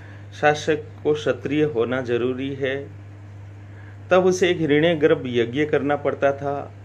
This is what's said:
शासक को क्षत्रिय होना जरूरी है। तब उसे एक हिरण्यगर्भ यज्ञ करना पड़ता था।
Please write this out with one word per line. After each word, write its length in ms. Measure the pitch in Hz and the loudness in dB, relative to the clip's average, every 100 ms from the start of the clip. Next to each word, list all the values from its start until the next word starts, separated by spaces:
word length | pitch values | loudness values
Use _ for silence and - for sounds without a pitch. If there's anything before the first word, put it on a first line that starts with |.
| - - - - | -16 -16 -16 0
शासक 440 | 151 151 - 147 - - | 2 4 2 -2 -4 -4
को 100 | 151 | 0
क्षत्रिय 500 | 151 - 123 135 147 | 0 0 -2 -2 0
होना 360 | 151 117 117 127 | 2 2 0 0
जरूरी 540 | 120 120 123 127 139 | 0 0 0 -2 -4
है। 340 | 135 135 139 143 - - - - - - - - - - - - | -4 -4 -4 -8 -14 -18 -18 -18 -18 -18 -18 -18 -18 -18 -16 2
तब 140 | 180 185 | 4 4
उसे 240 | 180 180 | 4 2
एक 80 | 165 | 2
हिरण्यगर्भ 640 | 160 147 165 165 147 151 131 | 4 4 4 4 4 4 2
यज्ञ 380 | 120 117 127 | 0 2 0
करना 320 | 151 151 135 143 | 2 2 2 0
पड़ता 360 | 143 131 139 | 0 2 0
था। 420 | 139 143 143 135 - | 0 -4 -6 -8 -14